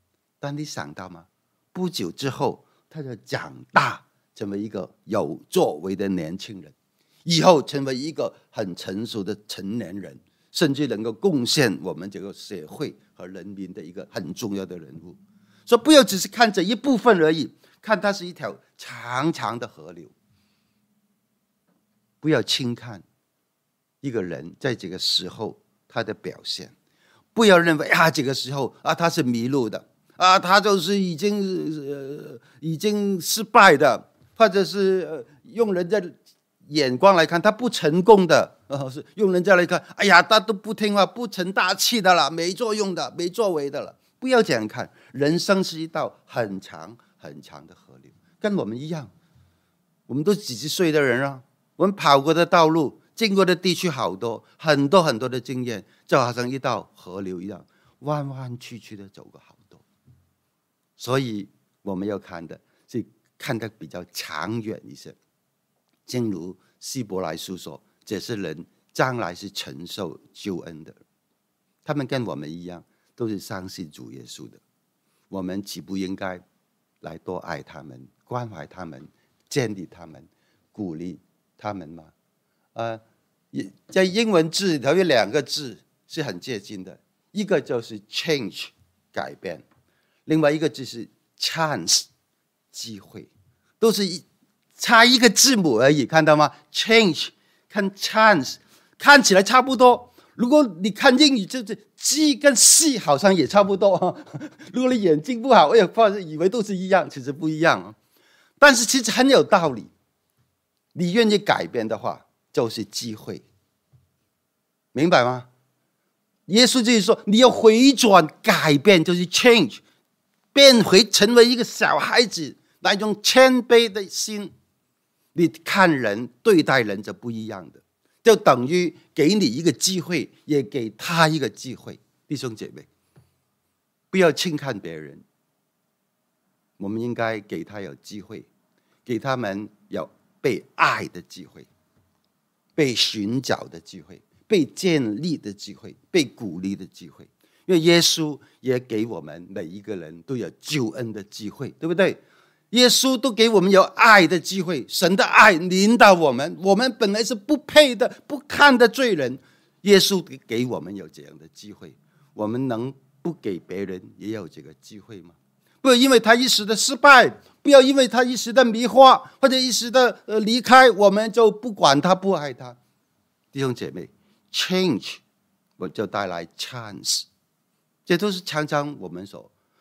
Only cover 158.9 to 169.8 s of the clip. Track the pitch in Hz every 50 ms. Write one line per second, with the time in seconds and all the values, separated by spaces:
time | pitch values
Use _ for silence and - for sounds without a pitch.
158.9 | - - 262 240 196 151 135 120 131 - _ _ _ _ _ _ _ _ - 196
159.9 | 202 190 180 - 202 180 170 - 131 131 _ - 117 117 123 127 107 82 73 90
160.9 | 101 98 85 76 - 76 71 71 78 71 78 80 _ - - 104 95 - 95 78
161.9 | 64 _ _ _ _ _ _ _ _ 107 107 107 113 127 135 131 117 110 123 135
162.9 | 139 _ _ _ _ _ - 175 156 - - 110 92 82 - - 92 98 101 92
163.9 | 92 92 98 - 104 98 92 104 110 107 90 78 - - 67 76 76 _ _ -
164.9 | 110 101 90 - 110 92 85 87 85 _ _ _ _ _ _ _ _ _ - 269
165.9 | 247 240 254 269 262 233 - 220 233 240 262 240 - - 208 196 220 196 - -
166.9 | 277 - - 285 277 247 208 131 - - _ _ _ _ - 285 285 269 262 262
167.9 | 277 277 254 214 226 240 254 247 254 - - 233 214 254 254 233 214 220 247 214
168.9 | 196 262 277 262 226 - - - - _ - 269 262 262 254 254 208 -